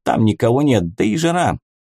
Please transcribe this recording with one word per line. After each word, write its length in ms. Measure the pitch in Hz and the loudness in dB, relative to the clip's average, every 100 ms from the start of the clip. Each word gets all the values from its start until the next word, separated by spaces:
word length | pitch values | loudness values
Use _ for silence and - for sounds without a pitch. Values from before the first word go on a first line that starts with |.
там 220 | - - 110 | -4 0 0
никого 360 | - 117 127 | 2 0 2
нет, 340 | 147 113 85 - | 2 0 0 -4
да 100 | 107 | -2
и 100 | 160 | 0
жара. 440 | 170 175 143 - _ _ | -2 0 -2 -4 _ _